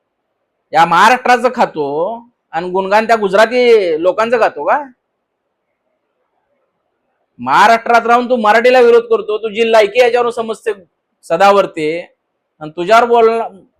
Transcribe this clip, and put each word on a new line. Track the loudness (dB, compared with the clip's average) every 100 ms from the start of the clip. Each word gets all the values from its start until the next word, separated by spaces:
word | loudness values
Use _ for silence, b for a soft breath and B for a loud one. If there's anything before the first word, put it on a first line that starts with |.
| _ _ _ _ _ _ -4
या | 0 2
महाराष्ट्राचं | 4 2 2 0 0 0 -2
खातो | -4 -4 -6 -4 -6 -8 -16 _ _
आणि | -10 -6
गुणगान | -4 0 0 0
त्या | -2
गुजराती | 0 0 0 2 2 2 0 -2
लोकांचं | -2 -2 -2 0
गातो | -2 -2
का? | -4 -4 -6 _ _ _ _ _ _ _ _ _ _ _ _ _ _ _ _ _ _ _ _ _ _ _ _ -12
महाराष्ट्रात | 0 2 4 2 2 0 2
राहून | 0 0
तू | -2
मराठीला | 0 2 2 4
विरोध | 4 2
करतो, | 2 -4 -4 -8
तुझी | -8 -4 0
लायकी | 2 2 0
याच्यावरून | 0 0 -4
समजते | -6 -10 -8 -10 -10 _ _ _ _
सदावर्ते, | -6 0 2 2 0 -4 -6 -6 -12 _ _ _ _ -20
आणि | -16
तुझ्यावर | -8 0 2 2
बोलणं, | 2 0 -2 -8 -14 _